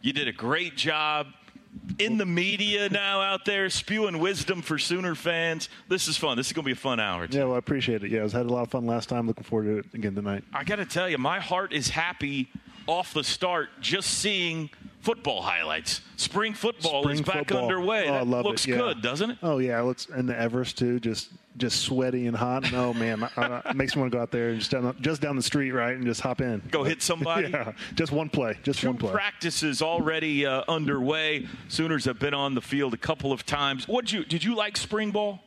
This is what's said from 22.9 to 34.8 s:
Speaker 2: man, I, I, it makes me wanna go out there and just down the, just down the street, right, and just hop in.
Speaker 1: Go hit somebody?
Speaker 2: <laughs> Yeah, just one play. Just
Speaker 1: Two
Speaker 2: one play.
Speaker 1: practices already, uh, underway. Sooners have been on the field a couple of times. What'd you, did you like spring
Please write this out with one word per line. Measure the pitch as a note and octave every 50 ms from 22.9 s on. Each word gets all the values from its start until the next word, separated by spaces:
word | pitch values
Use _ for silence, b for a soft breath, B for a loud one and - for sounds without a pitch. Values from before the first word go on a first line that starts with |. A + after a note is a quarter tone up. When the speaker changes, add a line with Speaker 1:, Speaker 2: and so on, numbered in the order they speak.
| A#2+
Speaker 2:
man, | A#2 A2+ A2+ A2+ G#2+ A2+
I, | A#2+ - -
I, | A#2 A2+ B2 B2 - -
it | -
makes | C3+ C3+ B2 -
me | D3+
wanna | C3+ B2+
go | A#2+ B2
out | A#2 A2+
there | - A#2+ A#2 A#2
and | A#2 A2
just | G#2+ -
down | - C3 B2
the, | B2 C3
just | - C3 D3+ D#3+ C#3+
down | C#3+ D3 C#3+
the | C3
street, | A#2 - - D3 C#3 C3
right, | B2+ B2+ A#2 A#2+ B2+
and | C3 B2+
just | A#2+ A#2 -
hop | - C3 B2 -
in. | C3+ B2 A#2 G2+ - -
Speaker 1:
Go | - D#3 C3+
hit | D3+ E3 D#3+
somebody? | - - F3 E3 D3 D#3+ E3 E3 E3+ C#3+
Speaker 2:
<laughs> |
Yeah, | - D3 A#2 A2 - B B B B
just | - E3 D3
one | C#3+ D3 D#3+ D3+
play. | - D#3 C3 A2+ G#2 - -
Just | C#3 C#3 -
Speaker 1:
Two | - C3
Speaker 2:
one | B2+ A#2+
play. | A#2+ G#2
Speaker 1:
practices | F#2+ G#2 G2 G#2 - - - E3+ D3+ - D#3 D#3 C#3 A#2
already, | D#3+ D#3+ E3+ E3+ D#3+ D3+ D#3+ D#3+ D#3 D#3 D3 C#3+ C#3+
uh, | C#3 C3 C3+ - -
underway. | E3 D#3+ D#3 C#3+ C#3+ C#3 B2+ C3+ D3+ D#3 D#3 D#3 D#3 C#3+ B2+ B B B B B
Sooners | - - D#3+ E3 D#3+ C#3+ A2+
have | C3 B2 A2+
been | C#3+ C#3+ C#3+
on | C#3+ C#3 C#3 C3+
the | B2
field | - - C#3 C#3 C#3+ C3 A2+
a | -
couple | - - D#3+ - - C#3
of | C3+ A#2+ -
times. | - - C#3+ C#3+ C#3 C#3 C3 B2 -
What'd | G#3 B3 A#3+ G#3
you, | G#3+ G#3 D#3
did | - D#3+ E3+ D#3
you | G#3 A#3+
like | G#3+ G#3 G#3 G#3
spring | -